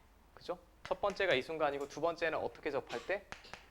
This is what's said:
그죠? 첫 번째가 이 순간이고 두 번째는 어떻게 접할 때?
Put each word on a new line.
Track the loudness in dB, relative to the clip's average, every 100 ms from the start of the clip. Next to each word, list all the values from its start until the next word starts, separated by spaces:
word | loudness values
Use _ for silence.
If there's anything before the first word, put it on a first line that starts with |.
| -20 -20 -20 -10
그죠? | -6 -6 -10 -16
첫 | -4 0
번째가 | 0 4 4
이 | 4
순간이고 | 2 2 2 2 -4
두 | 0
번째는 | 0 2 0 2
어떻게 | -2 -2 -2
접할 | 0 -2 -4 0
때? | -2 -4 -14 -14 -18 -18